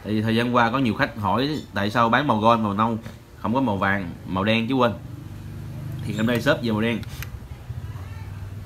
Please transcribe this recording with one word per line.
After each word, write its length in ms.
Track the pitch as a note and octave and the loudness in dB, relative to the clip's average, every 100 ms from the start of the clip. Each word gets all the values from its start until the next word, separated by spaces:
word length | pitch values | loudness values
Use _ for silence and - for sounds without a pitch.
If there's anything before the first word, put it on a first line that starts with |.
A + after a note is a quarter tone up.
Thì 180 | - G#2+ | -2 0
thời 140 | A2 A2+ | 2 2
gian 200 | A#2+ A#2+ | 4 4
qua 160 | A#2 | 4
có 80 | B2+ | 4
nhiều 140 | C3 | 2
khách 240 | G2 - A2+ | 2 0 0
hỏi 440 | G2+ G#2 C#3 D3+ - | 0 2 0 -2 -6
tại 180 | G2+ G2+ | -2 0
sao 180 | A#2 A#2 | 2 4
bán 180 | B2 D3 | 4 4
màu 120 | A2 | 4
gold, 220 | G#2+ A#2 | 6 6
màu 120 | A2 | 4
nâu, 240 | G2 A2+ A2 - - - - | 2 0 0 -6 -16 -18 -8
không 120 | - | -2
có 80 | A#2+ | 2
màu 160 | C3 G2 | 2 2
vàng, 340 | G2 G2 F2+ - - | 2 0 -2 -8 -4
màu 160 | F#2 | 0
đen 240 | G2+ A2+ A2+ | 2 2 2
chứ 80 | C3 | 4
quên. 180 | A#2+ G2+ - - - - - - - - - - - | 4 2 -8 -14 -14 -12 -12 -12 -10 -10 -8 -6 -6
Thì 120 | G#2 | -2
hôm 100 | A2+ | 0
nay 140 | A#2+ | 2
shop 160 | C#3 B2+ | 2 2
về 100 | A#2+ | 2
màu 100 | G#2+ | 0
đen. 180 | A2+ A2 - - - - - - - - - - - - - - - - | 0 -2 -6 -10 -10 -10 -14 -14 -12 -10 -10 -12 -12 -12 -12 -12 -12 -12